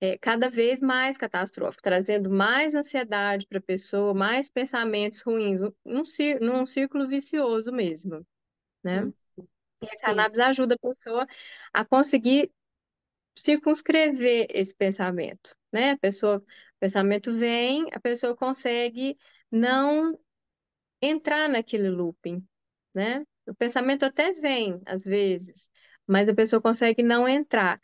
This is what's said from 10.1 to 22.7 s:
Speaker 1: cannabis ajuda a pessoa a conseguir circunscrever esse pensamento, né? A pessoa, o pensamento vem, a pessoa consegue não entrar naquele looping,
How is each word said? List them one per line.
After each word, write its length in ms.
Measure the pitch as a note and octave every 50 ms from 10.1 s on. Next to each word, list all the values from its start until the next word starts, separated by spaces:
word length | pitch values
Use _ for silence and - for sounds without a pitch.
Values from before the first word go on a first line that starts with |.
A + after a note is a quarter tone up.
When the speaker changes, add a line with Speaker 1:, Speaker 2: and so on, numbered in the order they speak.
| G#3 G#3 G#3+ G#3+
Speaker 1:
cannabis 100 | G#3+ A3+
ajuda 340 | A#3+ C4 C4+ C4 B3+ A#3 A#3+
a 20 | A#3+
pessoa 480 | - B3 C4 - - A#3+ A3+ A#3+ C4 C4+ - - - - - - - - -
a 120 | A3 G#3+
conseguir 680 | - - C4 C#4+ C#4+ - B3+ A3 A#3+ C4 C#4+ E4+ - _ _ _ _ _ _ _ _ _ _ _ _ _ _ _ _ _
circunscrever 1080 | - - - D4 D4 - D4+ D#4 - - - D#4 D#4+ D#4 D4+ C#4+ B3+ A#3+ B3 A#3+ A#3 A3 -
esse 240 | - - F#3+ F#3+ -
pensamento, 800 | - G#3 G3 G3 - G3 F#3 F3+ F3 D#3 - - - - - - _ _ _ -
né? 200 | G#3+ B3 C#4 C#4
A 60 | C#4
pessoa, 400 | - G3 G3+ G3 - G#3 G#3 G3+
o 60 | G3+ _ - - - _ _ _
pensamento 520 | - G3 F#3+ G3+ F#3+ G3+ G#3 G#3 G3+ B3 A#3
vem, 560 | A3+ A#3 A#3 A#3 A#3 A#3+ B3 C4+ D4+ E4 - -
a 80 | -
pessoa 360 | - A#3+ A#3+ A#3+ - B3 A#3+
consegue 840 | A#3+ C4 B3+ C4 C4 - B3 A#3 A#3+ A#3+ A#3+ A#3 A#3+ C4 C4+ C#4 - _ _ _ _ _ _
não 680 | - A3+ A#3 B3 B3+ C4 C#4 C#4+ D4 D4+ D#4+ E4 D#4 - _ _ _ _ _ _ _ _ _ _ _ _ _ _ _ _
entrar 480 | - C#4 D#4 D#4 - D4+ D4 D4+ D#4 D4+
naquele 420 | C#4 A3+ A3+ - - G#3+ G3+ F#3+
looping, 560 | F#3 F3 F3 E3+ E3+ - - E3+ E3+ F3+ F#3 - _ _ _ _